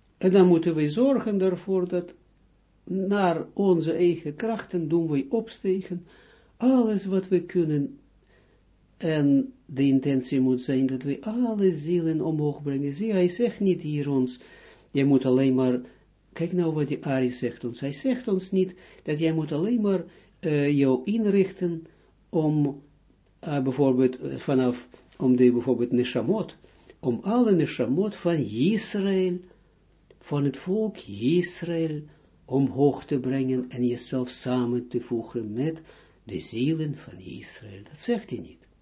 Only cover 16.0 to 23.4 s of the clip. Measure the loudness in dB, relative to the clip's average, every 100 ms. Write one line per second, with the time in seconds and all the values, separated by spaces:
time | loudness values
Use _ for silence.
16 | _ _ _ -6 -2 0 0 0 -2 -4
17 | -2 0 0 -2 -6 -6 -8 -8 -8 -4
18 | -4 -2 -2 -2 0 0 0 -4 -20 -14
19 | -6 0 2 0 -2 -2 0 0 2 0
20 | -2 -12 _ _ -2 2 2 4 4 2
21 | 0 0 2 4 2 0 -4 -4 -8 _
22 | _ _ _ 0 2 2 2 -2 -12 _
23 | _ _ _ _